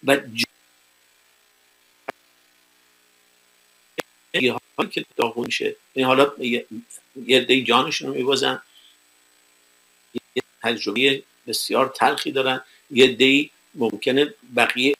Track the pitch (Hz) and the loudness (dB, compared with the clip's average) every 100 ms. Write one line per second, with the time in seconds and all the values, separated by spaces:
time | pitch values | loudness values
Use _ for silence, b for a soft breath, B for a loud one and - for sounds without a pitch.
0 | - 139 127 113 120 _ _ _ _ _ | 2 0 -2 -6 -6 _ _ _ _ _
1 | _ _ _ _ _ _ _ _ _ _ | _ _ _ _ _ _ _ _ _ _
2 | - - _ _ _ _ _ _ _ _ | -18 -18 _ _ _ _ _ _ _ _
3 | _ _ _ _ _ _ _ _ _ - | _ _ _ _ _ _ _ _ _ -14
4 | - _ _ - 127 107 _ - 170 - | -14 _ _ -2 0 -2 _ -6 -6 -6
5 | 151 - 120 117 123 - 110 - _ - | -10 -2 -2 -2 -6 -4 -4 -6 _ -2
6 | 127 131 143 - 127 120 - 107 - - | 2 4 4 2 -4 -4 -6 -16 -16 -20
7 | _ - 117 131 123 131 117 120 135 147 | _ -16 2 2 4 0 4 2 2 -4
8 | 139 139 127 135 131 131 _ b b _ | -6 -4 -2 0 -2 -4 _ b b _
9 | _ _ _ _ _ _ _ _ _ _ | _ _ _ _ _ _ _ _ _ _
10 | _ 120 _ - - _ 117 113 104 104 | _ -14 _ -10 -10 _ -6 -4 -4 0
11 | 135 135 - _ - 110 - 110 131 - | 0 0 -6 _ -8 -6 -2 0 0 2
12 | 123 143 - 135 131 131 - b _ 120 | 0 0 -4 -2 -2 -2 -8 b _ 4
13 | 127 117 131 139 147 _ _ 170 117 104 | 4 6 4 4 0 _ _ -4 -4 -2
14 | - 131 147 - - 120 117 123 131 143 | 0 2 0 -4 -8 -2 -2 0 0 0